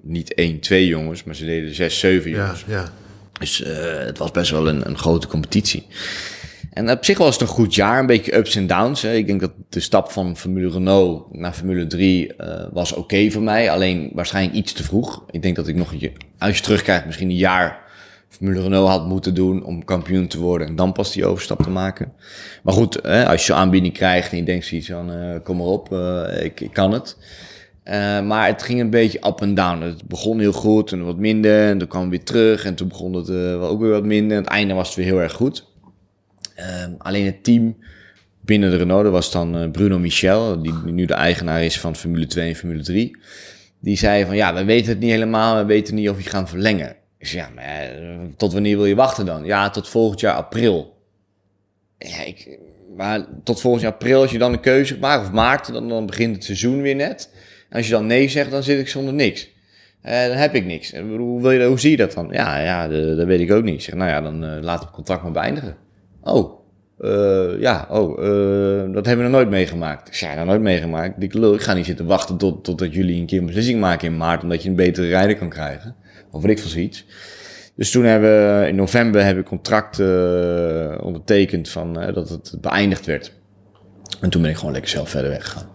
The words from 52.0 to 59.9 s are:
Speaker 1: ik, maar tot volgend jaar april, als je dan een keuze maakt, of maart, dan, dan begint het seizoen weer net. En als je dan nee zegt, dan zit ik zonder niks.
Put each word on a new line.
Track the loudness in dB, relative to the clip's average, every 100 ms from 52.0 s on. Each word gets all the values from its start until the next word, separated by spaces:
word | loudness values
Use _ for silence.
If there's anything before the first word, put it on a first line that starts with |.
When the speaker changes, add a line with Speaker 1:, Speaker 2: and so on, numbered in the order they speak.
| -16 -12
Speaker 1:
ik, | -12 -14 -20 -20 -20 _ -20 -8
maar | -4 -4 -6 -10
tot | -4 0
volgend | 2 2
jaar | 0
april, | -2 4 6
als | 6
je | 4
dan | 2
een | 2
keuze | 4 4 2 -2
maakt, | 0 0 2
of |
maart, | 2 2 2 -2
dan, | -8 -4
dan | -4 -6
begint | -2 -2
het | -2
seizoen | -8 -2 0 0
weer | -2
net. | -2 -4 -6 -16 -20 -20 -20 _
En | -6
als | 0
je |
dan | 0 4
nee | 4 4
zegt, | 2 -2
dan | -2
zit | 0 0
ik | 0
zonder | -6 -4
niks. | 0 0 -2 -16 _ _ _ _